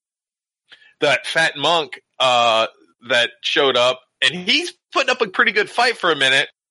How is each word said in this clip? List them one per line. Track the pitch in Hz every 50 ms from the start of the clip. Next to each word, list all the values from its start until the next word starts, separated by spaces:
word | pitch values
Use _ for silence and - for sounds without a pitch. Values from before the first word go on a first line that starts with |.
| _ _ _ _ _ _ _ _ _ _ _ _ _ _ - - _ _ _ -
that | - 143 131 - -
fat | - - 165 160 147 -
monk, | 147 139 156 175 170 151 131 - - - _ _ -
uh, | 127 127 123 120 120 117 110 110 113 - - _ _ _ _ _ - 113
that | 127 120 117 117 - _ -
showed | - - 165 143 135 127
up, | 123 120 127 127 - - _ _ _ 135
and | 131 147
he's | 180 180 190 262 302 349 349 - _ _ _ -
putting | 349 269 254
up | 254 - 247
a | 190
pretty | - - 240 214 196
good | 214 202 190
fight | - - 240 254 226
for | - - 175
a | 156
minute, | 143 135 131 131 139 143 - - _ _ _